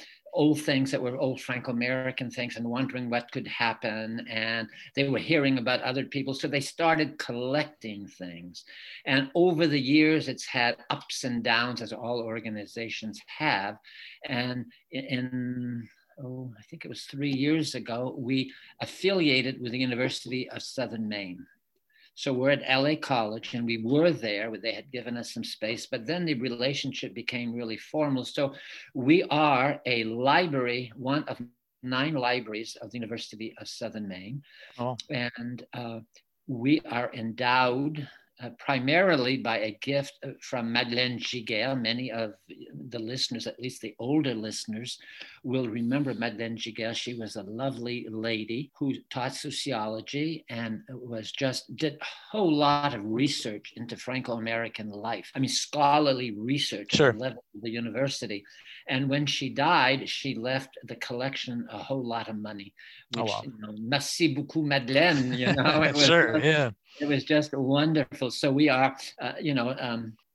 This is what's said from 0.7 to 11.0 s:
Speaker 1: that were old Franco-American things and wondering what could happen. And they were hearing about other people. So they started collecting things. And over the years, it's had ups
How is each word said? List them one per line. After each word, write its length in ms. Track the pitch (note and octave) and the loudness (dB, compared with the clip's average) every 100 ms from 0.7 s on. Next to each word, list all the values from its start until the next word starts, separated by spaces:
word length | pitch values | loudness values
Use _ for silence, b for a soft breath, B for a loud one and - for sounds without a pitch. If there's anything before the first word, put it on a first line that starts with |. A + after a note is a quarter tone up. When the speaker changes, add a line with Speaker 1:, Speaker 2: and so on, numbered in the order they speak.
| C3+ C3+ | 2 2
Speaker 1:
that 100 | C#3+ | 0
were 160 | B2 C3 | -2 0
old 240 | C3+ B2+ | 0 -2
Franco-American 920 | - B2 B2 A#2 A#2+ C3 C3 B2+ B2 | -4 -6 -2 -2 0 0 -2 -4 -6
things 260 | - A#2+ B2+ | -6 -6 -4
and 100 | A#2 | -4
wondering 400 | A#2+ C3 B2+ B2 | -2 -2 -2 -2
what 240 | A#2+ A#2+ | -2 -2
could 140 | C3 G#2 | -8 -6
happen. 800 | - A#2 A2 A#2 A2 A2 A2+ A2+ | -2 0 0 -2 -4 -4 -8 -6
And 400 | A2+ A2 A2+ A2 B B | -4 -2 -2 -4 B B
they 140 | - C#3 | 0 2
were 100 | B2 | 2
hearing 380 | F2 D#3+ C#3 C3 | 2 4 4 4
about 240 | A#2 B2+ | 2 0
other 240 | B2 B2+ | 0 -2
people. 300 | C3 C#3 C3+ | -2 -4 -4
So 120 | C3+ C#3+ | -4 -2
they 140 | C#3+ | -2
started 580 | C#3+ - E3 D#3+ D3 - | -2 0 4 4 2 -2
collecting 880 | - A#2+ B2+ C#3+ D3 - A2+ G2+ F#2+ | -6 -4 0 0 0 -6 -10 -10 -12
things. 580 | - F2+ E2+ F2 - - B B B - | -12 -12 -12 -14 -16 -18 B B B 0
And 240 | C3+ C#3 | 2 2
over 320 | F3 F3+ D#3 E3 | 4 6 6 4
the 140 | C#3+ | 4
years, 480 | B2+ D3+ D#3 D#3 C3 | 4 6 6 4 2
it's 160 | B2 | -6
had 320 | - C3 A#2+ A#2+ - | -4 2 2 2 -2
ups 340 | C#3 | -4